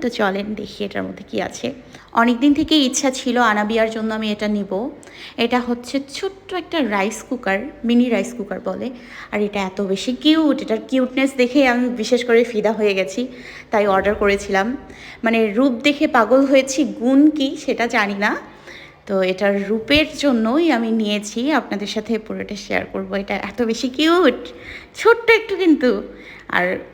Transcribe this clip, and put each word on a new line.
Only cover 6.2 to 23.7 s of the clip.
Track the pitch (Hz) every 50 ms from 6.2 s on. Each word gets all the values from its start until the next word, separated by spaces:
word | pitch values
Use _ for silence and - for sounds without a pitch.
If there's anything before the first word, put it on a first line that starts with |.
| - 381 392 - - - 392
একটা | 359 330 - - 330 269 214
রাইস | 208 202 190 214 220 - - -
কুকার, | 269 233 - 190 190 196 240 294 - - -
মিনি | 233 240 240 247 254
রাইস | 226 196 190 - -
কুকার | - 196 - 190 185
বলে। | - 190 185 190 214 247 254 - - - - - - -
আর | - 208
এটা | 208 202 208 202
এত | 196 185 190 -
বেশি | 202 185 190 190 - - 247
কিউট, | 254 - 302 311 320 320 294 262 -
এটার | - 180 220 214 -
কিউটনেস | - 262 262 254 254 - 269 269 269 269
দেখে | - 247 240 247 294 269
আমি | 254 240 247 247 247
বিশেষ | - - 220 - 247 233 240
করে | - 233 233 240
ফিদা | 233 226 208 190 208
হয়ে | 220 208 214 208 196
গেছি, | 190 185 190 - - 247 262 - - - - - - - -
তাই | - 214 208
অর্ডার | 208 190 190 185 202 214
করেছিলাম। | 214 214 202 202 196 - - 196 190 196 233 262 - - - - - - - - - -
মানে | 226 226 226 226 214 196
রূপ | 226 269 285 240
দেখে | 226 - 294 294 294 311
পাগল | 294 294 247 220 208 254 269 277
হয়েছি, | 262 285 269 262 269 - - 285
গুণ | 214 196 208 220 247 269 269 294 311
কি | 302 302 269 269 330
সেটা | 277 - - 226 - 226
জানি | 240 247 233 208 202 202
না। | 196 208 220 427 - - - - - - - - - - - - - -
তো | - 202 190
এটার | 190 185 185 185 208 202 202 202 196
রূপের | 190 220 226 220 220 285 302 311 302 294
জন্যই | - - 285 254 226 220 220 247 311 349 330
আমি | 269 226 233 226
নিয়েছি, | 226 226 214 208 208 208 208 208 - 226 240 285
আপনাদের | 320 254 240 - 208 196 208
সাথে | 202 - 220 214 220 233
পুরোটা | 214 214 - 196 190 196 196 208
শেয়ার | 196 - - 202 185 -
করব। | - - 196 190 190 190
এটা | 196 196 202 208
এত | 190 - 196 - -
বেশি | 240 226